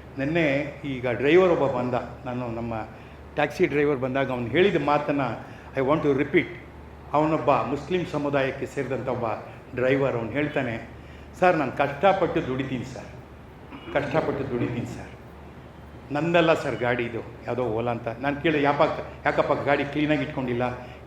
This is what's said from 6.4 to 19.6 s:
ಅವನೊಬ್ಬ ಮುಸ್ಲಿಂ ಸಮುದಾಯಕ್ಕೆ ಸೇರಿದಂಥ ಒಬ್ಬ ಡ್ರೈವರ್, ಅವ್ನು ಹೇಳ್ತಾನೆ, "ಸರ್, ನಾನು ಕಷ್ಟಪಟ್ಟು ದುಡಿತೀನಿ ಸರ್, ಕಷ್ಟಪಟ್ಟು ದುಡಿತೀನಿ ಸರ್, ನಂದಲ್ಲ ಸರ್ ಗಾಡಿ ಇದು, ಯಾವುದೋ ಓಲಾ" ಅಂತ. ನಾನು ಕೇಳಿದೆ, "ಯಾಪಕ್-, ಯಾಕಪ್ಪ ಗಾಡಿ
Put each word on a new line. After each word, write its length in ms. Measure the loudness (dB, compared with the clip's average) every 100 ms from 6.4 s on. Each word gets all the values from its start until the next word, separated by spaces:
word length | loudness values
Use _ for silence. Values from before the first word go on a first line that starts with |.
| 2 -8 -16 -18 -18 -16 -2
ಅವನೊಬ್ಬ 380 | 2 2 2 4
ಮುಸ್ಲಿಂ 540 | 2 2 -4 -2 -2 -2
ಸಮುದಾಯಕ್ಕೆ 600 | -2 0 0 0 -2 -6
ಸೇರಿದಂಥ 420 | -4 -4 -4 -2
ಒಬ್ಬ 180 | -2 -2 -4 -8 -16 -10 0
ಡ್ರೈವರ್, 400 | 2 4 2 0
ಅವ್ನು 160 | -2
ಹೇಳ್ತಾನೆ, 580 | -2 -2 -2 -2 -4 -8 -16 -18 -18 -14 2
"ಸರ್, 180 | 4 4
ನಾನು 140 | 0
ಕಷ್ಟಪಟ್ಟು 760 | 0 -2 4 4 4 2 0 -2
ದುಡಿತೀನಿ 380 | -2 -2 -4 -6
ಸರ್, 200 | -10 -14 -16 -18 -20 -20 -20 -18 -16 -2
ಕಷ್ಟಪಟ್ಟು 560 | -2 2 0 0 -2 -2
ದುಡಿತೀನಿ 360 | -2 -2 -2 -6
ಸರ್, 240 | -8 -14 -16 -18 -18 -18 -18 -18 -20 -18 -18 -4
ನಂದಲ್ಲ 400 | -2 4 6 6
ಸರ್ 220 | 4 2 0
ಗಾಡಿ 280 | 0 2
ಇದು, 160 | 0 -4 -8 -12 -6
ಯಾವುದೋ 180 | -2
ಓಲಾ" 280 | 0 0 -2
ಅಂತ. 160 | -2 -4
ನಾನು 340 | -4 -4 0
ಕೇಳಿದೆ, 220 | 2 4
"ಯಾಪಕ್-, 600 | 4 4 2 2 -8 -4 -2
ಯಾಕಪ್ಪ 280 | 2 2
ಗಾಡಿ 320 | 2